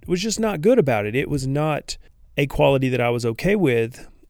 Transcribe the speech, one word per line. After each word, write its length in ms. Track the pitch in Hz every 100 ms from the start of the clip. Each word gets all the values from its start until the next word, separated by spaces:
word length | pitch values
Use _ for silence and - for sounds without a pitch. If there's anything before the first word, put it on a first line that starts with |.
| -
was 160 | 180
just 180 | 220 214
not 220 | 220 180
good 160 | 185 254
about 260 | 135 110
it. 100 | 104
It 140 | 120 -
was 180 | 143 131
not 520 | 139 156 147 - - - _ - -
a 80 | 139
quality 420 | - 147 135 131
that 120 | 123
I 80 | 120
was 160 | 120 117
okay 300 | 113 180 208
with, 520 | 160 117 113 - - -